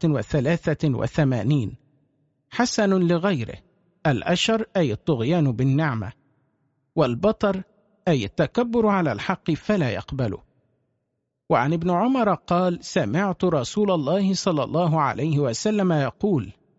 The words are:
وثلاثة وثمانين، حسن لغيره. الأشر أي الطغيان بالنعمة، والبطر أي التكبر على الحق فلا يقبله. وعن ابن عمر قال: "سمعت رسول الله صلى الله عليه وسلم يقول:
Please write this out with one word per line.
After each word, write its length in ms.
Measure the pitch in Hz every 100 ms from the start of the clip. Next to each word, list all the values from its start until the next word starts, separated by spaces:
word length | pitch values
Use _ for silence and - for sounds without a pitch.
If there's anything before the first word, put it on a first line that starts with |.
وثلاثة 840 | 165 139 104 151 131 170 - 147 156
وثمانين، 880 | 117 117 - 139 123 104 147 104 - _ _ _ _ _ _ _
حسن 400 | - 247 - 202
لغيره. 680 | 190 175 175 190 160 110 - - _ _ _ 156
الأشر 580 | 120 - 175 - 220 220 196
أي 160 | 151
الطغيان 600 | 104 - 131 113 175 143
بالنعمة، 600 | 110 135 135 160 113 101 - _ _ _ _ _ _ _ -
والبطر 640 | 139 120 208 185 208 190 - _ _ _ -
أي 160 | 147
التكبر 640 | 98 - 151 - 240 233 220
على 260 | 196 160
الحق 380 | 104 - 180 -
فلا 400 | 151 - 208 131
يقبله. 480 | 95 - 135 120 92 - _ _ _ _ _ _ _ _ _ -
وعن 220 | 117 131
ابن 180 | 170 175
عمر 440 | 175 226 269 214
قال: 500 | 175 - 175 185 175
"سمعت 600 | - 190 113 143 202 175
رسول 460 | 180 160 120 - 208
الله 440 | 175 139 185 196
صلى 300 | 185 - 156
الله 360 | 123 151 175 160
عليه 380 | 139 110 151 143
وسلم 540 | 139 113 220 214 190
يقول: 600 | 156 135 - 208 165 95 - _